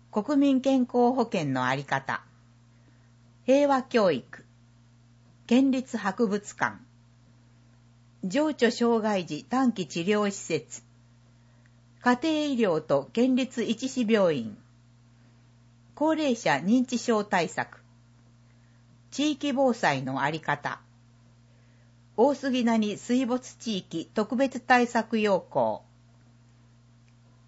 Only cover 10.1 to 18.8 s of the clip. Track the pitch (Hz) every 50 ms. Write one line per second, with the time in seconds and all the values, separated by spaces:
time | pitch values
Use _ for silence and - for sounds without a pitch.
10.1 | 208 208 208 202 196 - - - 165 139 - - - - - _ _ _ _ _
11.1 | _ _ _ _ _ _ _ _ _ _ _ _ _ _ _ _ _ _ - 247
12.1 | 247 240 330 320 311 302 302 294 269 233 220 185 160 156 156 - 143 139 139 -
13.1 | - 220 254 262 254 254 254 262 - 233 202 196 226 - 262 262 - 254 233 208
14.1 | 226 208 190 170 151 127 110 107 101 - - _ _ _ _ _ _ _ _ _
15.1 | _ _ _ - _ _ _ _ _ _ _ _ _ _ _ _ - - 294 320
16.1 | 320 311 302 277 233 - - 165 143 131 160 196 240 262 247 - 247 226 - 247
17.1 | 226 208 208 - 202 180 160 165 - - 120 - - - _ - _ _ _ _
18.1 | _ _ _ _ _ _ _ _ _ _ _ _ _ _